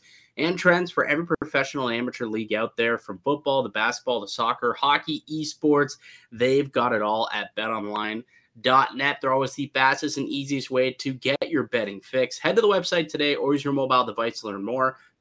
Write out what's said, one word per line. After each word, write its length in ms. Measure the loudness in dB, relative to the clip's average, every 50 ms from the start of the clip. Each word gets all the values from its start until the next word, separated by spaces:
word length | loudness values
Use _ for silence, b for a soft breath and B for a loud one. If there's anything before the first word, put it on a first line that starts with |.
| b b b b b b b b
and 200 | -2 -2 0 2
trends 320 | 4 4 4 4 2 -2
for 140 | -2 -2 0
every 220 | 0 0 -2 -2
professional 640 | -2 -2 -4 -4 -2 -2 -2 -2 -2 -4 -4 -2 -2
and 100 | -2 -2
amateur 260 | -4 -4 -6 -6 -6
league 300 | -4 -4 -4 -4 -2 -2
out 240 | -2 -2 -2 -2 0
there, 180 | 0 0 0
from 220 | -2 -4 -8 -12 -6
football 440 | -2 -2 -2 -2 0 0 0 0 0
to 60 | -2
basketball 540 | -2 -2 0 0 -2 -2 -2 -2 -2 -2 -4
to 60 | -6
soccer, 440 | -4 -2 -2 -2 -2 0 -2 -2 -2
hockey, 500 | 0 2 2 2 2 0 -2 -8 -8 -6 -8
esports. 680 | -8 -6 -6 -6 -6 0 2 4 4 4 4 0 -4 -12 B B B B B B -4
They've 400 | 0 2 4 4 2 2 0 0
got 220 | 0 0 2 2
it 80 | 0 0
all 260 | 0 0 0 -2 -2 -2
at 200 | -4 -6 -6 -6
bet 120 | -6 -4 -4
online 560 | -4 -4 -6 -6 -4 -4 -4 -4 -6 -8 -10 b b b b b b -2
dot 360 | 2 4 4 4 4 2 0
net. 220 | -2 -2 -2 -2 -2
They're 120 | -2 0 2
always 220 | 2 0 0 -2
the 160 | -6 -6 -2 2
fastest 440 | 4 4 4 4 2 -2 -4 -4
and 120 | -4 -4 -4
easiest 420 | -4 -6 -4 -4 -4 -4 -4 -2
way 220 | 0 2 2 2 0
to 180 | -4 -6 -6 -6
get 360 | -2 0 0 0 0 -2 -2
your 160 | -2 -2 -2
betting 360 | 0 -2 -2 -2 -2 -6 -10
fix. 380 | -10 -4 0 0 0 0 -2 -2
Head 180 | -2 0 2
to 60 | 4 4
the 60 | 4
website 400 | 4 2 2 0 0 0 -2 -2
today 280 | -2 -2 0 0 0
or 160 | 0 0 0 0
use 100 | 0 0
your 100 | 0 0
mobile 320 | 0 2 4 4 4 4
device 360 | 2 0 -2 -2 -2 -2 -6
to 80 | -8 -8
learn 160 | -6 -6 -6
more. 320 | -4 -2 0 0 0 0 b b b b b